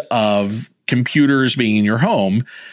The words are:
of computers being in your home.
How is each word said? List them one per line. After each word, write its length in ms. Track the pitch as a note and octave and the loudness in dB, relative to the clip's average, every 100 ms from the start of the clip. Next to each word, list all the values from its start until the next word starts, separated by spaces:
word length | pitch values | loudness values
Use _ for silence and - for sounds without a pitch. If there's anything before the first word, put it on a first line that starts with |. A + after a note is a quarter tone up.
| - | -2
of 600 | A#2+ G#2+ G2+ G2+ G#2+ - _ - | -2 0 0 -2 -4 -10 _ -4
computers 680 | B2 B2+ D3+ C#3 C3+ C3 | -2 0 2 2 2 0
being 220 | C3 A2+ G#2+ | 0 0 2
in 80 | |
your 140 | G#2 A#2 | 2 2
home. 460 | F#3+ F3 F#2+ G#2+ B2+ - - | 0 0 0 0 -4 -10 -20